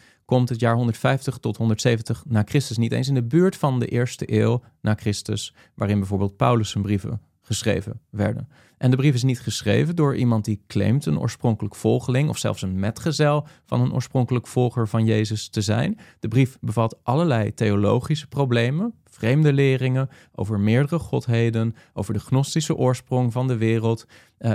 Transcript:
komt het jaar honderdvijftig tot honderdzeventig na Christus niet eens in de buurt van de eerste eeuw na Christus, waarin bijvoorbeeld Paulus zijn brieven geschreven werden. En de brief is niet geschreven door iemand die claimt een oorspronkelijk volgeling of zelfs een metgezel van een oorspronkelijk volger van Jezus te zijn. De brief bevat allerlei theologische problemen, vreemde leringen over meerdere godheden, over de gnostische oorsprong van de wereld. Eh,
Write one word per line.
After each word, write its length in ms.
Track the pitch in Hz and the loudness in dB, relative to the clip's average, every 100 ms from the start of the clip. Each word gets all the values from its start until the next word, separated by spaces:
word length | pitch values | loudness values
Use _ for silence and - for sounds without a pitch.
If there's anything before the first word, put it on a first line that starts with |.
| _ _ - | _ _ 0
komt 240 | 127 123 | 0 2
het 100 | 117 | 0
jaar 160 | 117 117 | 0 2
honderdvijftig 640 | 120 110 131 139 - - | 0 0 0 0 -2 -6
tot 200 | - 104 | -6 -2
honderdzeventig 640 | 113 107 123 113 - 107 - | 0 2 2 0 -2 -8 0
na 140 | 110 101 | 0 2
Christus 320 | 147 - 123 | 0 0 -2
niet 140 | 117 | 0
eens 160 | 120 131 | 0 0
in 60 | |
de 100 | 135 | 0
buurt 320 | 117 160 185 - | 2 2 2 2
van 240 | 147 127 | -2 0
de 80 | 117 | 0
eerste 460 | 120 123 - - | 0 -2 -4 -2
eeuw 300 | 107 110 120 - _ | 2 2 0 -4 _
na 120 | 107 107 | -2 0
Christus, 580 | 107 98 - 101 - _ - - | -2 -4 -4 -6 -8 _ -20 -6
waarin 240 | 101 104 | 0 0
bijvoorbeeld 380 | 95 101 98 - | 0 -2 -2 0
Paulus 320 | 123 120 107 | 2 2 0
zijn 140 | 101 | -2
brieven 380 | 98 101 - 104 _ _ - | -2 -2 -2 -10 _ _ -8
geschreven 500 | 107 110 95 104 - _ | -4 -2 -2 -4 -12 _
werden. 380 | 101 101 120 - _ _ - | -4 -2 -2 -10 _ _ -2
En 140 | 127 | 2
de 60 | 131 | 4
brief 160 | 143 | 2
is 100 | 123 | 2
niet 160 | 131 120 | 0 -2
geschreven 560 | - - 104 107 147 170 | -4 -4 0 2 2 2
door 200 | 147 131 | 0 2
iemand 300 | 120 110 110 | 2 0 0
die 180 | 104 - | -4 -4
claimt 380 | - 101 135 107 | -2 2 0 0
een 140 | 76 | -2
oorspronkelijk 560 | 117 - 123 107 - - | -2 -2 -2 -2 -4 -2
volgeling 540 | 110 123 - 127 151 | 0 0 0 -2 -2
of 80 | - | -2
zelfs 240 | 110 104 | -6 -4
een 180 | 95 92 | -4 -4
metgezel 680 | 104 - 170 147 147 147 147 - - | -4 -4 -6 0 0 0 -4 -16 -6
van 160 | 123 | -2
een 120 | 127 | 0
oorspronkelijk 540 | 131 - 135 120 123 - | -2 -2 -2 0 -2 -2
volger 400 | - 123 120 110 | 0 0 0 -2
van 180 | 117 113 | 0 2
Jezus 440 | 110 107 107 - | 2 0 -4 -6
te 120 | - | -4
zijn. 360 | 101 110 185 220 - _ | 0 0 0 -4 -12 _
De 80 | 110 | -2
brief 300 | 113 131 - | 2 2 0
bevat 380 | 123 107 113 - | -4 0 -2 -2
allerlei 500 | - 135 170 117 107 | -2 0 2 2 0
theologische 760 | - 110 101 101 120 - 151 - | 0 0 2 2 2 0 -4 -4
problemen, 640 | 143 135 117 117 151 226 - _ | -4 0 2 2 0 -4 -6 _
vreemde 480 | - 110 143 151 | -4 0 4 4
leringen 560 | 139 139 131 127 131 127 - _ - | 4 2 2 0 0 -2 -8 _ -8
over 240 | 101 104 | -4 0
meerdere 400 | 104 120 143 170 | 2 2 2 -2
godheden, 760 | - 127 117 117 117 113 113 - _ | -2 -4 0 0 2 0 -2 -4 _
over 200 | - 101 | -8 -4
de 60 | 143 | -4
gnostische 560 | - 135 135 165 156 - | 0 0 0 -2 -2 0
oorsprong 560 | 127 123 - 127 123 | 0 0 -2 -2 0
van 160 | 117 131 | -2 -2
de 100 | 117 | 0
wereld. 480 | 113 113 113 113 - - - _ | 2 2 2 -2 -4 -20 -20 _
Eh, 160 | 117 | -2